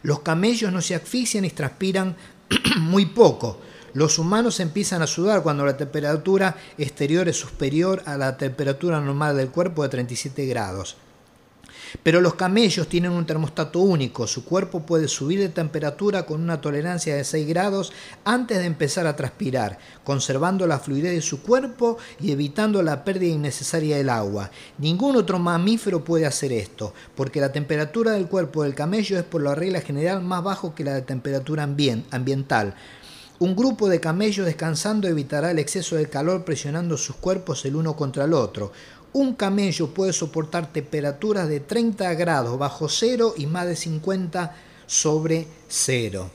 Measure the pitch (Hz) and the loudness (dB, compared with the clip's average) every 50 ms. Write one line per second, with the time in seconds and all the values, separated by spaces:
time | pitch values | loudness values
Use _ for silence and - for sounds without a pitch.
0 | - 139 147 139 - 175 160 170 190 226 240 226 226 196 180 185 160 - 180 160 | 0 -2 -2 -2 0 0 0 2 2 2 2 2 0 0 0 -2 -2 -2 -2 -4
1 | - - - 254 240 226 - 208 190 170 - - 151 131 - - 196 190 180 190 | -4 -2 -2 -2 0 0 0 0 -2 -2 -2 -2 -4 -4 -2 -2 -2 0 2 0
2 | 185 190 170 - - - - - _ - - - - - 302 190 160 165 180 202 | 0 0 -4 -8 -14 -20 -20 -20 _ -4 -4 0 2 2 2 2 2 4 4 4
3 | 196 156 - 240 220 156 113 - - 113 95 - - - - - - - - 135 | 4 4 6 8 8 8 8 2 -6 -8 -8 -10 -18 -20 -20 -20 -20 -8 0 2
4 | 151 151 - 165 160 170 202 220 233 233 - - 180 160 151 202 202 - 196 170 | 4 4 4 2 2 2 2 4 2 2 0 0 -2 -2 0 -2 0 0 0 0
5 | 160 151 - 165 175 208 214 190 156 165 147 143 143 143 131 - 151 135 - 151 | 0 0 0 0 2 4 4 4 2 2 0 2 2 0 2 0 -4 -4 -2 -2
6 | 147 147 151 156 151 190 196 196 196 185 160 - - - - - 147 135 - - | 0 0 0 0 2 2 4 4 4 2 0 -4 -14 -18 -6 -6 -6 -6 -2 -2
7 | 147 139 160 175 185 170 147 - - - - - 151 131 139 160 175 185 190 185 | 0 2 2 2 2 2 0 -2 -6 -8 -6 -2 -2 0 2 2 2 2 0 -2
8 | - 156 143 139 135 135 131 - 147 131 127 - 143 135 135 139 175 175 165 151 | -2 -6 -4 -2 -2 -2 -2 -2 -4 -4 -2 -2 -2 -2 -2 0 0 0 0 0
9 | 143 139 139 143 151 151 143 135 131 127 127 170 180 185 165 151 147 131 135 123 | 0 -2 0 0 0 2 2 2 0 0 0 0 0 0 0 -2 -2 -2 -2 -4
10 | 123 120 127 - - 143 131 - 139 131 120 117 104 95 92 98 92 - - - | -4 -4 -6 -8 -8 -8 -6 -4 -4 -2 -2 -2 -4 -4 -6 -8 -8 -10 -14 -18
11 | - - - _ _ _ _ _ _ _ _ _ - - - - - - - - | -20 -20 -20 _ _ _ _ _ _ _ _ _ -20 -20 -20 -18 -18 -14 -16 0
12 | - 165 160 175 180 170 165 - 185 185 190 226 233 190 - 185 156 - - 170 | 2 4 6 6 4 4 2 0 0 2 4 4 4 4 2 0 -2 0 0 0
13 | 175 180 175 175 165 170 160 156 160 - - - 156 156 - 175 185 202 180 151 | 0 0 0 -2 -2 -2 -2 -2 -2 -4 -2 -4 -4 -2 2 2 4 4 4 4
14 | 135 117 - - 117 - - 127 - - 170 190 190 175 - 170 151 - 170 160 | 2 -2 -2 -4 -4 -4 -4 -8 -4 0 0 0 0 -2 -6 -8 -2 2 2 2
15 | 156 131 - - 139 147 180 196 202 180 156 180 160 151 - 156 151 147 139 - | 2 0 -2 -4 -2 0 0 0 0 0 0 -2 -4 -2 -2 -2 -4 -4 -4 0
16 | 202 208 196 185 151 - 156 156 165 170 170 143 - 151 143 147 151 175 180 165 | 0 0 0 0 -2 -4 -4 -2 -2 -2 -2 -2 -2 -2 -2 -2 -2 -2 -4 -2
17 | - 160 147 143 135 - - 156 151 147 165 175 190 208 196 196 180 - - - | -2 -2 -2 -2 -2 -2 -2 -2 -2 0 0 0 0 0 0 -2 -4 -6 -10 -16
18 | - - - - - 202 233 247 254 226 226 185 180 175 156 - 165 139 - 185 | -18 -18 -20 -6 -2 0 0 0 0 0 -2 0 0 -2 0 0 0 0 0 0
19 | 170 156 143 139 139 123 - - 208 135 127 127 110 101 95 - - - - - | 0 0 0 -2 -4 -6 -6 -4 -4 -2 0 0 0 -2 -4 -10 -18 -20 -20 -12
20 | - - 139 135 - - 131 135 160 180 196 190 185 170 151 127 - 147 139 139 | -4 -2 -2 -2 0 0 0 2 2 2 2 2 2 2 0 0 -2 -2 -2 0
21 | 156 180 175 165 151 - 156 135 - 208 240 262 269 247 226 - 233 233 233 233 | 0 0 -2 -2 -2 -4 -6 -6 2 4 4 4 4 -2 6 6 6 6 6 0
22 | - - - - 143 - 143 139 147 139 143 - 214 214 208 196 180 156 - 131 | -8 -16 -10 -4 -2 0 2 2 0 0 0 2 2 4 4 4 4 4 2 0
23 | - 196 190 190 185 170 160 151 147 139 - - 139 - - 165 156 151 147 143 | 0 -2 0 2 2 2 2 2 0 -2 -2 -4 -6 -2 0 0 2 2 2 2
24 | 139 131 120 113 104 101 101 101 98 95 - - - - - - 143 156 170 185 | 2 2 2 2 2 0 -2 -2 -4 -6 -12 -18 -20 -16 -8 -2 0 0 2 2
25 | 254 285 269 240 196 185 190 180 175 175 170 170 180 208 226 226 - 202 185 160 | 2 4 4 4 4 4 0 0 2 2 2 2 4 2 2 2 0 -2 -2 -2
26 | 143 165 165 160 160 143 127 - - 135 123 110 98 - - - 107 104 - - | 0 2 2 2 2 2 0 -2 -2 -2 -2 -2 -4 -6 -10 -10 -10 -10 -10 -14
27 | - - - - 135 127 - 151 139 135 135 151 143 135 160 147 151 151 - 233 | -20 -14 -6 -4 -4 -2 0 0 0 0 0 -4 -2 -2 0 -2 -2 -2 0 0
28 | 226 226 220 202 185 165 196 190 170 139 - 156 147 139 135 143 147 165 202 220 | 2 2 2 0 0 0 0 -2 -2 0 -2 -2 -2 -2 -2 -2 -2 0 0 0
29 | 208 196 196 175 170 - - 165 143 143 143 156 170 190 180 170 - - 143 139 | 0 0 0 -2 -2 -2 -2 0 0 0 0 0 0 -2 -2 -2 -4 -4 -4 0
30 | 156 175 196 190 175 180 185 180 170 196 190 190 - 165 151 - 147 139 139 135 | 0 0 0 -2 -2 -2 -4 -2 -2 -4 -4 -4 -6 -8 -6 -4 -4 -2 -2 -4
31 | 127 131 135 127 - 139 139 139 131 147 156 156 147 143 143 147 147 131 117 110 | -4 -4 -6 -4 -4 -2 -2 -2 -2 -2 -2 -2 -2 -2 0 2 2 2 2 0
32 | - - - 127 127 135 135 135 135 - 143 113 104 101 95 - - - - - | -4 -6 -6 -4 -2 0 -2 -2 0 0 2 2 2 0 -6 -10 -20 -20 -20 -20
33 | - - - - - - - - 175 180 185 190 247 269 226 - 214 196 180 160 | -20 -20 -20 -20 -20 -20 -4 -2 0 0 2 2 2 2 2 2 2 2 2 2
34 | 165 160 160 185 214 214 202 196 190 170 156 156 165 165 156 147 - 208 214 214 | 2 0 0 2 2 0 0 0 0 -2 -2 -2 -2 -2 -2 -2 -2 0 0 0
35 | 196 180 165 151 139 131 151 147 151 175 170 160 139 156 - 196 160 - 170 156 | 2 2 0 0 -2 -2 -2 0 0 2 0 0 0 -2 -4 -4 -4 -2 0 0
36 | 151 - - 139 151 170 185 180 175 - 151 131 - 143 147 165 175 175 156 131 | 0 0 0 -2 0 0 0 0 -2 -4 -4 -4 -4 -4 -4 -2 -2 -2 -2 -2
37 | - - 131 - - 180 190 190 180 - 143 - - 139 139 156 160 160 151 156 | -4 -8 -8 -6 -2 -2 -2 -2 -2 -6 -6 -4 -4 -4 -2 0 -2 -2 -2 -2
38 | 147 131 123 139 139 151 165 143 117 101 - 107 104 101 - - - - - - | -4 -4 -2 0 2 2 4 2 2 0 -4 -8 -8 -8 -10 -16 -20 -20 -20 -20
39 | - - - 269 277 262 240 - 214 196 196 208 202 190 156 - 165 135 - 190 | -20 -4 0 0 0 0 0 -2 0 0 2 2 2 0 0 -2 -4 -4 0 0
40 | 190 190 165 180 170 147 - 160 156 156 - 175 160 143 - 156 139 - - 151 | 0 0 0 0 -2 -2 -2 -4 -4 -2 -4 -4 -4 -4 -6 -8 -6 -4 -4 -2
41 | 143 143 139 143 214 214 208 196 175 151 151 143 139 - - 233 233 233 196 - | -2 -2 -4 -2 -2 0 0 0 0 0 -2 -2 -4 -2 0 2 2 2 0 0
42 | 196 180 170 156 175 170 165 139 123 117 120 135 143 135 - - 156 143 - - | -2 -2 0 0 2 2 2 2 2 0 -2 -2 -2 -4 -2 -4 -4 -2 0 2
43 | 220 240 254 233 233 220 220 165 139 147 165 185 175 180 165 - - 165 160 151 | 2 2 4 4 2 0 0 -2 -4 -2 -2 -2 -2 -2 -4 -4 -4 -4 -4 -2
44 | 160 190 190 190 185 170 160 180 175 160 - - - - - - - - - - | -2 -2 -2 -2 -2 -4 -4 -4 -4 -4 -8 -14 -20 -20 -20 -20 -10 -2 -2 2
45 | - 156 156 156 156 160 160 165 160 160 - - - - - - - - 131 120 | 2 2 2 2 2 2 0 0 -2 -8 -16 -20 -14 -6 -4 -2 0 0 0 0
46 | 113 104 95 95 90 90 | 0 -2 -4 -8 -8 -10